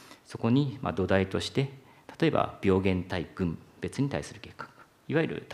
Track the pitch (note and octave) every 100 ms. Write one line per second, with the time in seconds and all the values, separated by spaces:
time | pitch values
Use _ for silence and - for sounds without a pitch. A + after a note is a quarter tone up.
0 | - - - - A2+ B2+ C#3+ A2+ F2+ F2
1 | F#2 G2 F#2+ F2+ F2 - C#3 - - -
2 | - - E3 - - - G2 F#2+ F#2+ F#2
3 | F2+ F#2 E2 - F2+ D#2 - - F2+ -
4 | C#3+ G2+ - - - - - - - _
5 | - D3 D#3+ - -